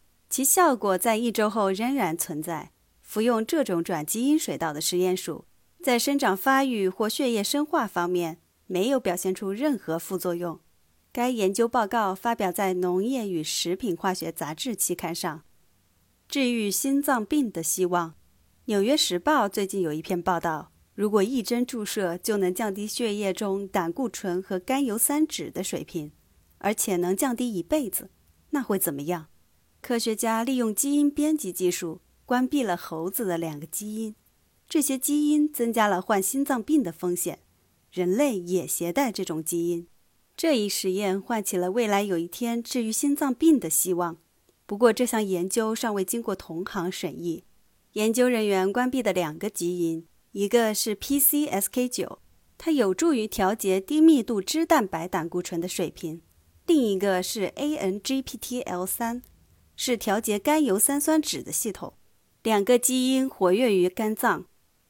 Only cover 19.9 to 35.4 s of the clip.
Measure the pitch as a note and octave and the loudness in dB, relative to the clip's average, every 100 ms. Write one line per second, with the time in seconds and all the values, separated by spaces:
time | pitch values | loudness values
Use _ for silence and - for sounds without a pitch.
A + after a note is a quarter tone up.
19.9 | D#3 D#3+ E3+ F#3 E3+ E3+ D3+ D3+ _ _ | -2 -2 -2 0 0 0 -4 -8 _ _
20.9 | - G#3 G#3 G3+ C4 G#3 A#3+ B3 A#3+ G#3 | -4 2 2 2 0 0 0 -2 -4 -6
21.9 | G#3+ F3+ F3+ - G#3 F3+ F3+ F#3 G3 G#3 | -2 -2 -2 -2 0 0 0 -4 -4 -6
22.9 | - A3+ G#3 G3 F#3 G3+ G3 G3 G3 F3 | -4 -2 -2 -2 -2 -2 -2 -2 -2 -2
23.9 | D#4 A#3 - F#3+ F3+ - F#3 - C4+ C4 | -2 -4 -4 -4 -4 -4 -6 -2 -2 0
24.9 | A3 - D4 D#4 - D#3+ F3 G3 D3+ D3 | 0 0 2 0 -2 -8 -6 -6 -6 -6
25.9 | E3 D3+ - _ _ _ - G3+ G#3+ A3+ | -8 -8 -14 _ _ _ -6 -4 -2 0
26.9 | F3 F3 G3 C#4 A#3 B3 F#3 - D#4 G#3+ | 0 0 0 0 -2 -4 -4 -2 -2 -2
27.9 | - F#3+ _ _ _ - C#4+ A3 F#3 F3 | -6 -10 _ _ _ -6 -4 0 0 0
28.9 | C#3+ D3 E3+ D#3 _ _ _ _ _ - | -4 -4 -6 -8 _ _ _ _ _ -4
29.9 | A#3 A3+ G#3+ A3+ A3+ A#3+ B3+ A3+ G3+ C#4 | -2 -2 -2 0 0 0 0 0 0 0
30.9 | D4 D4 D4 D4+ D4+ F#3 F3 F3+ - E3+ | 2 2 2 2 2 -2 0 0 0 -6
31.9 | E3+ _ _ - B3 B3+ C#4+ G#3+ F3 - | -10 _ _ -2 0 2 0 0 -2 -4
32.9 | D#3+ F3 - F#3+ E3 E3 D3 E3 - G#3 | -6 -4 -4 -2 -2 -4 -6 -10 -10 -8
33.9 | A3 A3 - _ _ _ _ - D#4 C4+ | -6 -8 -10 _ _ _ _ -2 0 0
34.9 | C4 C#4 D4 D4 D4+ | 0 0 2 4 4